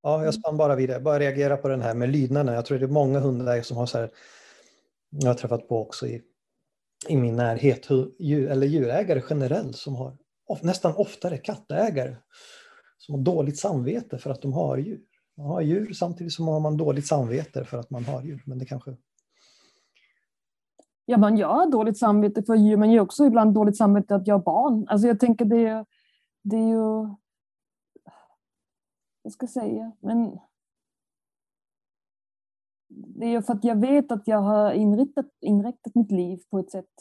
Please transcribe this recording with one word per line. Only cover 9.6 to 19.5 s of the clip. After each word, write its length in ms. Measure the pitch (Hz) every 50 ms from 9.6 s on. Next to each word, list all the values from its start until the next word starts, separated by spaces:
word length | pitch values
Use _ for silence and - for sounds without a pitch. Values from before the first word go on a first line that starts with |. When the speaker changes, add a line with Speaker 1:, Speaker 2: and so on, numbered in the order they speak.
| - 131 120
Speaker 1:
som 200 | - - 151 135
har 220 | 123 131 131 131 _ _ _ _ _ _
of-, 160 | - 208 - -
nästan 300 | 170 185 - - 170 156
oftare 420 | 190 202 - - - - 180 165
kattägare 800 | 139 - - 208 - _ _ 156 165 214 233 170 139 127 135 127 - _ _ _ - - - - - - - _ - _ _ _
som 180 | _ - - 147
har 60 | 139
dåligt 380 | 131 180 175 160 143 143 143 -
samvete 580 | - 202 175 131 123 139 220 240 233 - -
för 120 | 127 - 143
att 120 | 135 -
de 120 | - 139 131
har 240 | - 165 139 135
djur. 240 | 131 143 208 214 - _ _ _ _ _ _ _
Man 100 | - 143
har 140 | 143 175 180
djur 320 | 160 151 170 202 214 214 185
samtidigt 400 | - 175 175 175 - 175 165 -
som 140 | - 165
har 120 | 160 156 156
man 180 | 151 151 156
dåligt 300 | 151 160 147 135 143 143
samvete 580 | - 160 143 127 113 120 147 156 - _ 131 120
för 120 | - -
att 120 | 120 117 _
man 160 | 131 120 123
har 180 | 127 135 127 131
djur. 200 | 160 143 131 _
Men 140 | 139 131 127
det 60 | 131
kanske 300 | - 139 127 - 139 127 - _ _ _ _ _ _ _ _ _ _